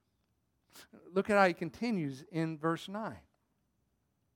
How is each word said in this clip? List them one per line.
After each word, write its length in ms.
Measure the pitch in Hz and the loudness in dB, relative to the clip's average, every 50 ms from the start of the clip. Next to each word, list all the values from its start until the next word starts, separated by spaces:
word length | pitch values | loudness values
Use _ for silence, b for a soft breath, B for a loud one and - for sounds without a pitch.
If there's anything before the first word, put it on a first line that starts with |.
| _ _ _ _ _ _ _ _ _ _ _ _ _ _ B B B B - - - 156 170 | _ _ _ _ _ _ _ _ _ _ _ _ _ _ B B B B -20 -20 -14 -6 -2
Look 160 | 190 196 - | -2 0 4
at 80 | 208 202 | 6 6
how 100 | 196 185 | 6 6
he 60 | 170 | 6
continues 720 | - 175 165 - - 220 240 226 190 156 139 135 127 156 - | 2 -4 -8 -6 -4 -4 -2 0 0 -2 -2 -4 -6 -10 -8
in 260 | - 160 165 160 160 151 | -4 -2 -2 -2 -2 -2
verse 300 | 147 165 165 160 - - | 0 0 0 -2 -4 -8
nine. 320 | 190 208 220 190 117 87 - _ _ _ _ _ _ _ _ _ _ _ _ _ _ _ _ _ _ _ _ _ _ | -10 -10 -8 -10 -10 -12 -16 _ _ _ _ _ _ _ _ _ _ _ _ _ _ _ _ _ _ _ _ _ _